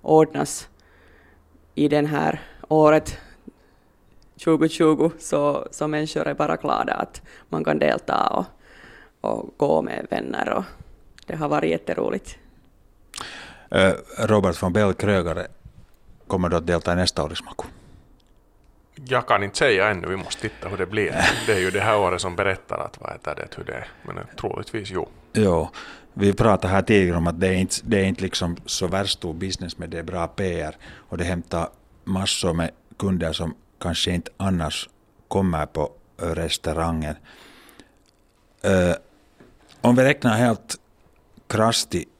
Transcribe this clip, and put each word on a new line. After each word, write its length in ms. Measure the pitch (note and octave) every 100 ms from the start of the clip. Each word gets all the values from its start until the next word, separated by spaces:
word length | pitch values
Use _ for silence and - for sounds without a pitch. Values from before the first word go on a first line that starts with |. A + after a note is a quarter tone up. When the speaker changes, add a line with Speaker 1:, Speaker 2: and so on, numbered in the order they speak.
Speaker 1:
ordnas 640 | - D#3 D#3 C#3+ D3 - - _ _ _ _ - _ _ _ _ _ -
i 120 | D3
den 180 | D3+ D3
här 360 | D3 D#3 D#3 - - -
året, 500 | D#3 D3+ D#3 - - - - - _ _ _ _ _ _ - - -
tjugotjugo, 720 | - D#3 D#3+ - D#3+ D3+ E3 -
så, 480 | - D3 D3 C#3+ -
så 160 | - D3+
människor 400 | D3+ D#3 D#3 D3+
är 60 |
bara 220 | C#3+ D3+ D#3+
glada 380 | - G#1+ -
att 280 | - - - - - -
man 140 | D#2+
kan 160 | D#2 D2+
delta 480 | D2 A1+ - - -
och, 180 | - - - - - - - - _
och 320 | A1 A1 - _
gå 240 | C#3+ D#2+
med 260 | - - -
vänner, 400 | - - - -
och 140 | - F#3 - - - - - -
det 100 | D#3+
har 140 | D3
varit 200 | D3+ D#3+
jätteroligt. 680 | E3 - - - G3 - - - _ _ _ _ _ _ - - - - - -
Speaker 2:
Eh, 220 | - F#2+ - - -
Robert 460 | A2 G#2+ F#2+ E2+
von 100 | F#2
Bell 200 | F#2+ G#2
Krögare, 540 | F#2 G#2 G2 E2+ E2 - - - - - _ - - -
kommer 220 | F#2+ F2
du 60 | E2+
att 120 | E2
delta 260 | E2+ F2+
i 20 | F2
nästa 280 | F#2 -
Årismaku? 440 | D2+ - - - - - - - _ _ _ _ _ _ _ _ _ -
Speaker 3:
Jag 320 | B2+ B2 -
kan 160 | G#2
inte 140 | G2 -
säga 320 | C#3+ F#2+ G#2
ännu, 180 | F#2+ E2+
vi 100 | F#2+
måste 240 | E2 -
titta 280 | G#2+ - F2+
hur 80 | G2
det 80 | F#2
blir. 300 | G#2+ F2+ - -
Speaker 2:
<laughs> 140 | - -
Speaker 3:
Det 80 |
är 60 | G2+
ju 120 | F#2
det 80 | G2
här 180 | G#2 G#2+
året 240 | F#2 F2+
som 140 | F#2 F2
berättar 420 | G2 F#2 - -
att 240 | - -
vad 100 | -
heter 240 | - - -
det, 220 | - -
hur 60 |
det 100 | -
är. 140 | - - -
Men 140 | - - - -
troligtvis 520 | G#2+ - - A2 F#2+
jo. 200 | F#2 - - -
Speaker 2:
Jo. 360 | - G2+ E2+ D2+ - - - -
Vi 200 | - G2+
pratade 400 | F#2+ A2 F#2+ F#2
här 80 | F#2+
tidigare 360 | F#2 G#2 F#2 E2+
om 100 | E2+
att 120 | E2
det 80 | F#2+
är 60 |
inte, 220 | F#2 F#2 -
det 160 | - G2+
är 40 |
inte 180 | F#2+ F2
liksom 360 | F#2 - F2 E2+ -
så 220 | - F2+
värst 260 | F#2+ G2+
stor 200 | - F2
business, 440 | D#2+ F#2+ F2+ F2 -
men 120 | E2+
det 100 | E2+
är 40 |
bra 240 | E2 F2+ E2+
P 340 | - F#2+ E2+
R. 140 | D2+ - - - _
Och 80 | E2+
det 60 |
hämtar 460 | F2 F2 - E2+ E2 _ _ _
massor 500 | - F#2+ F#2+ - F#2
med 160 | E2 E2 - _ -
kunder 360 | G2+ F2+ E2
som 220 | D#2 E2 - _ _
kanske 300 | F2+ E2 -
inte 200 | F2 - _
annars 520 | G2 F2+ D#2 - - _ _ _ _
kommer 380 | G2 F#2+ D#2+ D2
på, 260 | - D2 - _ -
ö, 160 | E2+ E2
restaurangen. 800 | E2 - D#2+ D#2 E2 D#2+ D#2 D2 - - - - - - _ _ _ _ _ _ _ _
Ö, 320 | G2 F#2 F2 E2 _ _ _ _ - _ _ -
om 140 | A#2+ B2
vi 80 |
räknar 340 | C3 C#3+ B2 A2
helt 380 | A#2+ G#2+ - - _ _ _ _ _ - _
krasst 480 | G#2+ A2 A2+ - -
i 100 | -